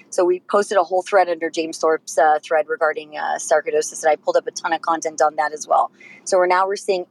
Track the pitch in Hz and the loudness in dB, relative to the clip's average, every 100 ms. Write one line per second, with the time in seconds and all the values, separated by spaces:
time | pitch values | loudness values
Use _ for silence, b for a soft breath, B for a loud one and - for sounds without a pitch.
0 | B - 180 180 - 208 202 196 165 185 | B 0 0 0 0 -2 2 0 0 -2
1 | - 202 180 165 165 165 160 160 160 156 | 0 2 2 0 -4 -4 -6 -2 0 0
2 | - - 160 151 - 160 151 160 156 156 | -2 2 2 2 0 -2 0 0 -2 -2
3 | 151 151 156 156 - 156 160 151 151 160 | -8 -8 -6 -4 0 0 2 -2 -2 -2
4 | 160 151 - 170 156 - 175 160 - 165 | 0 0 0 0 -2 -8 -4 -4 -2 -2
5 | 160 156 156 151 151 151 - - - B | -2 0 0 0 -4 -4 0 0 0 B
6 | B B - 190 180 180 190 202 - 185 | B B 0 2 4 2 2 -2 -2 -4
7 | 180 | -4